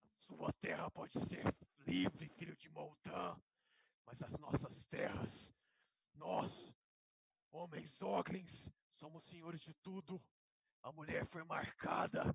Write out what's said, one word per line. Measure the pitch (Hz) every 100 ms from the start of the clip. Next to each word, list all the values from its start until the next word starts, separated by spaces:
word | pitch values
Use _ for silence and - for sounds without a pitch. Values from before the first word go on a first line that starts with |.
| - _
Sua | - - -
terra | - - - -
pode | - - -
ser | - - - - - _ 143
livre, | - 92 - 156
filho | - - 78
de | -
Moldan, | 78 76 - - 82 90 85 - _ _ _ _ _ -
mas | 127
as | 156 139
nossas | 147 180 131 - -
terras, | - - - - - - - _ _ _ _ _
nós, | - 156 180 175 - - - _ _ _ _ _ _ _
homens | 151 175 151 160 -
Oglins, | 190 196 175 185 180 - - - _
somos | - 151 160
senhores | - 170 165 170
de | 156
tudo. | 156 - 190 - 185 - _ _ _ _ _
A | 123
mulher | 156 156 156
foi | 151 170
marcada. | 165 - - - - - - - -